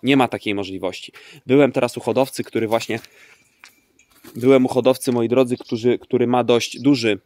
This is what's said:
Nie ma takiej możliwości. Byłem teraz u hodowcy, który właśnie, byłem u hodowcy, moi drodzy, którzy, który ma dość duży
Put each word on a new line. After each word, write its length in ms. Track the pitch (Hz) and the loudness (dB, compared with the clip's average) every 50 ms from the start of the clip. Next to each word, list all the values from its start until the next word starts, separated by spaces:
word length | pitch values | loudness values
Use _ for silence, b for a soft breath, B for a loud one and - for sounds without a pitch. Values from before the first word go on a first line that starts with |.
Nie 140 | - 123 139 | 2 2 2
ma 120 | 135 127 117 | 4 2 0
takiej 260 | - 104 - 110 101 | -2 -6 -6 -6 -6
możliwości. 580 | 98 101 95 95 95 92 92 85 - - - B B B B B B B | -6 -6 -8 -10 -8 -8 -8 -8 -8 -18 -20 B B B B B B B
Byłem 260 | - 123 143 143 127 | 2 4 4 4 4
teraz 240 | 127 139 123 120 - | 2 0 -2 -2 -4
u 40 | 120 | -6
hodowcy, 440 | - 120 110 127 135 131 - - 117 | -4 -2 0 0 -2 -2 -4 -10 -12
który 240 | - - 113 110 107 | -6 -4 -4 -2 0
właśnie, 320 | 110 113 - - 110 113 - b b b b b b b b _ _ _ - - _ _ _ _ _ _ _ _ _ _ _ - - | -2 -2 -2 -4 -8 -8 -8 b b b b b b b b _ _ _ -20 -20 _ _ _ _ _ _ _ _ _ _ _ -18 -12
byłem 280 | 117 117 131 139 131 127 | -2 2 4 4 4 4
u 20 | 127 | 2
hodowcy, 440 | - 127 113 123 131 - - - | 0 2 2 2 0 0 -2 -2
moi 160 | 123 120 117 110 | -2 -2 0 0
drodzy, 280 | 117 127 131 120 123 | 2 2 2 2 0
którzy, 420 | - - - 131 113 110 123 117 - | -8 -6 -8 -8 -2 0 0 0 0
który 280 | - _ - 123 120 | -2 _ -2 -2 0
ma 180 | 120 123 123 120 | 2 0 0 2
dość 360 | 117 120 117 - - - - | 2 0 0 0 -4 -10 -2
duży 380 | 120 139 143 123 113 113 104 95 _ | 0 0 0 2 2 -2 -2 -2 _